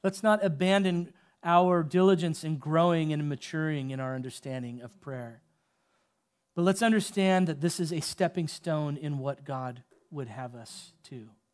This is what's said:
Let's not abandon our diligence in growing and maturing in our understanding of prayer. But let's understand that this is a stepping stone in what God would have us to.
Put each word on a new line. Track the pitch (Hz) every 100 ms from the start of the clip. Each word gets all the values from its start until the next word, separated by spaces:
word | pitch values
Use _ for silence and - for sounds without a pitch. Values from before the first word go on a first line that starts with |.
Let's | 190 190
not | 220 214
abandon | 202 143 185 196 190 175 175 - _ _
our | 170 175 180 175
diligence | 160 180 190 185 170 156
in | 160 156
growing | 151 160 175 165 156
and | 151 147
maturing | 139 - 160 156 147 135
in | 135
our | 131 131
understanding | 127 - 139 131 123 120
of | 120 _
prayer. | - 127 120 117 _ _ _ _ _ _ _ _ _ _ _
But | -
let's | 175 190
understand | 226 220 - - 190 185 180
that | 143
this | 165 -
is | 165
a | 165
stepping | - - 175 180 160
stone | - - 156 147 143
in | 151 143
what | 135 135
God | 139 131 127 123 _ _ _
would | 147 127
have | 110 127 120
us | 113 - - _
to. | - 131 113 _ _